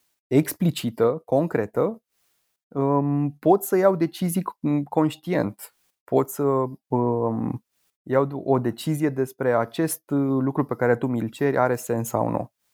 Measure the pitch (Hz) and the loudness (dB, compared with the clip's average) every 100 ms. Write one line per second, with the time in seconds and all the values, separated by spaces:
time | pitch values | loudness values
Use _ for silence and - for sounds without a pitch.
0 | _ _ - 131 156 - 175 - 123 - | _ _ 0 2 2 0 0 0 -4 0
1 | 117 156 - 131 170 - 104 - 160 226 | 0 0 0 0 0 -2 -2 0 -2 -2
2 | _ _ _ _ _ _ _ 143 139 143 | _ _ _ _ _ _ _ -2 0 0
3 | 143 143 147 147 156 196 - 190 190 185 | 0 0 -2 -2 2 2 4 2 4 2
4 | 165 - 180 175 180 - 147 147 143 - | -2 -2 -2 -2 -4 -6 -2 -2 0 2
5 | 156 - - 170 104 - - _ _ _ | 0 0 -4 -2 -2 -6 -18 _ _ _
6 | - 131 135 - 143 135 127 135 - 123 | -2 0 0 0 0 0 -2 -8 -4 -2
7 | 120 120 117 113 117 120 _ _ _ _ | 0 0 -2 -2 -4 -6 _ _ _ _
8 | - 131 139 139 - 131 120 113 - 151 | -2 0 0 -4 0 0 0 -4 -4 0
9 | 151 131 131 - 131 117 113 - 160 - | -2 0 -4 -2 0 2 0 -2 -4 -4
10 | - 143 135 135 131 139 - 120 123 120 | -4 -2 0 0 0 -2 -4 0 2 2
11 | 131 120 113 - 143 131 127 123 - 117 | 0 -2 -4 -2 0 2 2 0 -2 -4
12 | 113 113 117 117 117 _ _ | -2 -2 0 -2 -6 _ _